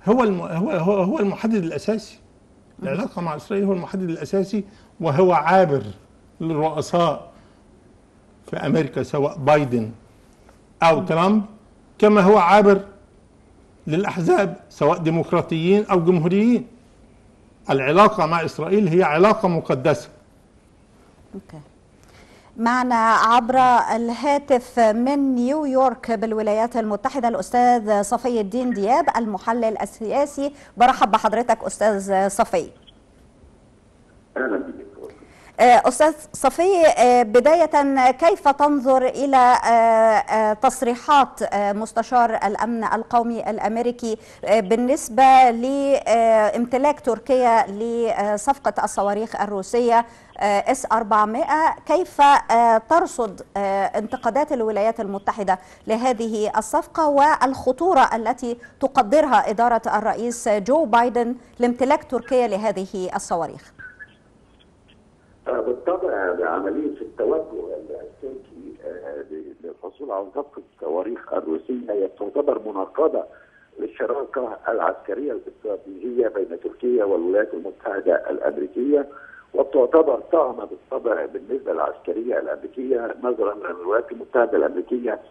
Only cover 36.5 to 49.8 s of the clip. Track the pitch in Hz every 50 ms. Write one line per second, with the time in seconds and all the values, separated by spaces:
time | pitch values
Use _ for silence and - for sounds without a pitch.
36.5 | - - 339 381 403 349 330 302 - - 240 247 247 247 240 214 208 247 240 294
37.5 | 320 349 320 311 320 294 285 277 269 269 254 254 254 262 330 339 403 - - 285
38.5 | 277 277 294 294 294 285 233 269 262 262 254 254 - - 269 285 269 262 247 247
39.5 | 247 - - 220 233 233 226 226 226 220 220 226 214 202 - - - 220 220 214
40.5 | 214 214 - 262 254 - 269 233 240 240 - - 294 285 262 254 - - 214 -
41.5 | - 202 202 202 202 208 226 - - 233 220 - 254 247 233 226 220 - - 202
42.5 | 214 - 208 226 240 226 220 - - 214 226 - - 240 233 240 233 220 - -
43.5 | - - - 202 220 226 240 240 240 240 - 226 214 220 - - - - - -
44.5 | 202 226 202 185 226 226 247 247 285 311 - - 220 233 269 262 262 262 262 247
45.5 | 233 233 233 262 277 277 277 277 277 - - - 214 233 226 226 226 220 214 208
46.5 | - 233 240 240 277 254 269 294 285 285 - 262 226 220 - - 269 254 247 240
47.5 | 226 226 - - 196 202 226 233 233 233 233 226 - - 202 208 208 208 - -
48.5 | 277 - _ 214 208 - - 208 - - 196 202 202 202 220 220 - - 202 208
49.5 | 208 196 185 - - 240